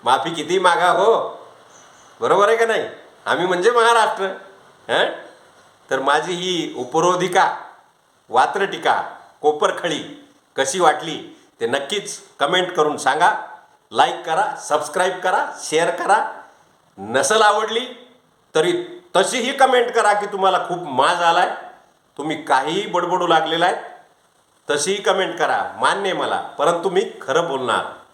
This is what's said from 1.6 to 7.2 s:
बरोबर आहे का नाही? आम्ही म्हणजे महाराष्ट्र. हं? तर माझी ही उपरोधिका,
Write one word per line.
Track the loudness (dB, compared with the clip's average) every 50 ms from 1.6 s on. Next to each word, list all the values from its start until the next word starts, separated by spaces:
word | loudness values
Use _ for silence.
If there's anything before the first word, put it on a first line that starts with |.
| -20 -20 -20 -20 -20 -20 -20 -20 -20 -20 -12 -4
बरोबर | 0 2 4 4 4 4
आहे | 4
का | 2 2
नाही? | 0 0 -2 -4 -6 -12 -18 -20 -20 -20 -12 -4
आम्ही | -2 -2 0 0
म्हणजे | 0 0 2 2 2
महाराष्ट्र. | 4 4 4 4 4 4 4 2 0 -4 -4 -6 -6 -10 -16 -20 -20 -20 -20 -20 _ _ _ -2 0
हं? | 0 0 0 -2 -10 -16 -20 -20 -20 _ -20 _ _ _ _ _ _ _ -4
तर | -4 -2
माझी | 2 2 2 2 2 -2 -6
ही | -4 -4 -2 -2 -2 -4 -6 -6
उपरोधिका, | -8 -10 -4 -2 2 2 2 2 2